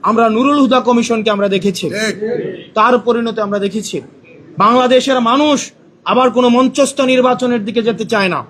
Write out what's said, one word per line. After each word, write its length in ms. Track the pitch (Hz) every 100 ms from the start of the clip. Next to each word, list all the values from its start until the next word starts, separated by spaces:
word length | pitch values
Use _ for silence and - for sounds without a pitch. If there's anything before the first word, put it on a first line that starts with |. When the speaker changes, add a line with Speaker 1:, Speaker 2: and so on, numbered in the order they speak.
Speaker 1:
আমরা 280 | 180 220 226
নুরুল 300 | 220 262 294
হুদা 200 | 269 254
কমিশনকে 500 | 226 240 233 226 214
আমরা 180 | 202 202
দেখেছি, 420 | 196 196 180 160
Speaker 2:
ঠিক। 260 | 196 214 185 214 240 - - -
Speaker 1:
তার 240 | 220 226 247
পরিণতি 440 | 240 233 233 220
আমরা 180 | 202 202
দেখেছি। 420 | 196 214 208 160 - - - - - -
বাংলাদেশের 640 | 202 247 247 254 262 262
মানুষ 500 | 233 262 302 277 - _ - _ 170
আবার 260 | 220 254
কোনো 180 | 226 247
মঞ্চস্থ 520 | 240 262 262 269 -
নির্বাচনের 640 | 254 254 254 247 254 240 202
দিকে 160 | 233
যেতে 220 | 226 214 196
চায় 240 | 220 190
না। 100 | 151